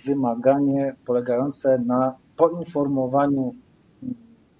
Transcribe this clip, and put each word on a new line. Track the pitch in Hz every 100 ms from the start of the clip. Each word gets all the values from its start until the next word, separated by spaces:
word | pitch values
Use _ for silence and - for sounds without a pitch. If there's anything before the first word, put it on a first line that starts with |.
wymaganie | 135 139 127 117 127 139 143 139 139 131 -
polegające | 123 123 123 143 139 139 131 120
na | 123 131 127 _ -
poinformowaniu, | 165 175 160 147 139 139 127 139 143 139 127 - - _ _ _ - - - _ _